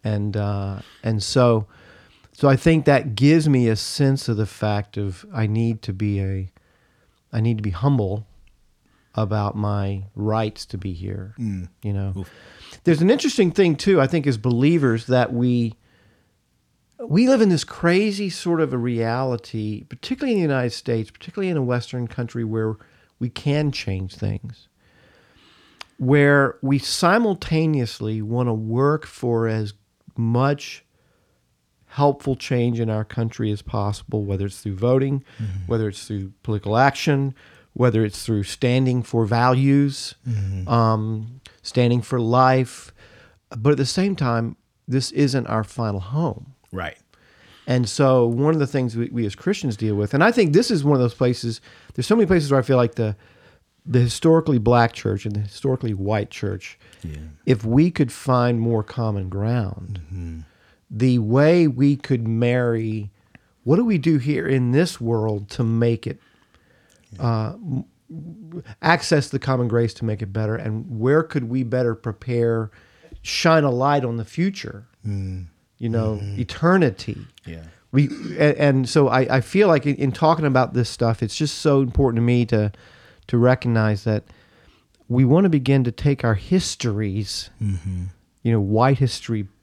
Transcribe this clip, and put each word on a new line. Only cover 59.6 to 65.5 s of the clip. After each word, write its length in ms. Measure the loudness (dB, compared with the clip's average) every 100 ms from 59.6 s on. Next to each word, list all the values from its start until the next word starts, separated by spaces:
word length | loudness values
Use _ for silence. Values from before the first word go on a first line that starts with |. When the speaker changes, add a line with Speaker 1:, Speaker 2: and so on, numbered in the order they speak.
| -2 -8 -10 -12 -10
Speaker 2:
Mm-hmm. 320 | -10 -10 -12 -16 _ _ _ _
Speaker 1:
the 280 | 0 2 2
way 500 | 2 4 4 4 4
we 280 | 2 2 2
could 300 | -2 -2 0
marry, 840 | 0 2 2 0 -2 -2 -6 -8 _ _ -20 _ _
what 120 | 2 2
do 80 |
we 140 | 4 2
do 200 | 2 2
here 280 | 0 -2 0
in 220 | 0 2
this 280 | 2 0 -2
world 480 | -2 0 0 -4 -8